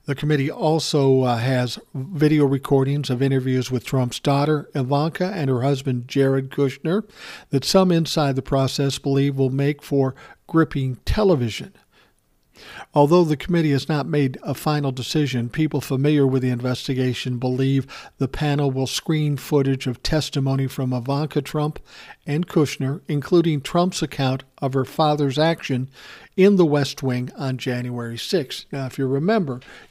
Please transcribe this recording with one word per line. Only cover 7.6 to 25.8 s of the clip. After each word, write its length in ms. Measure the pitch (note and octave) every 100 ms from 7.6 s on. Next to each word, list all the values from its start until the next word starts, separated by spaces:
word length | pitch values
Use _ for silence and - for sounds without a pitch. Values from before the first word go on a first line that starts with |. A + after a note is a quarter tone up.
some 260 | - F#3+ F#3
inside 460 | E3+ D#3+ - C#3+ C3
the 60 |
process 560 | - C#3 C3 - C#3 C3+
believe 400 | C#3+ C#3 C#3 C3+
will 120 | C3
make 320 | C3+ C#3 D3
for 320 | - C#3 C3 - - - -
gripping 520 | E3 D#3 C#3+ C3 B2 -
television. 680 | - G3+ D#3 A#2+ - - _ _ _ _ _ _ _ _ - - - -
Although 300 | D3+ C#3+ F3+
the 120 | E3+ D3
committee 360 | - E3+ D#3
has 180 | C#3 -
not 160 | D3+ C#3
made 320 | D3 C3+ B2+
a 100 | G3+
final 380 | C#3 - D3 C#3+
decision, 580 | B2+ B2 D#3 C#3+ B2 A#2+
people 320 | - D#3 C#3+
familiar 460 | - C3 C#3+ D3+ C3+
with 160 | C3
the 80 | B2+
investigation 880 | B2 B2 B2+ - B2+ B2+ A#2+ B2+ B2
believe 480 | B2+ B2+ C3+ C3+ C3 - - _
the 80 | C3
panel 420 | - D3+ C#3+ C#3
will 160 | C3 C3
screen 520 | - - D#3 D3+ C#3+
footage 500 | - D3 C3+ C3+ C3
of 160 | A#2+
testimony 640 | - D#3 - D3 C3+ C3+ C3+
from 260 | - B2+
Ivanka 480 | B2+ A#2+ C#3 D3+ D3+
Trump 380 | C3+ D3+ D3+ - - - - - -
and 200 | D3 F3+
Kushner, 540 | - C#3+ - C3 D#3 -
including 520 | D3 - F3 E3 D3
Trump's 440 | - F3 F3+ -
account 400 | D#3 - C3+ C3 - _
of 140 | C#3
her 120 | C3+ B2+
father's 540 | - D#3 D3+ C#3+ C3
action 500 | D#3+ E3 - B2+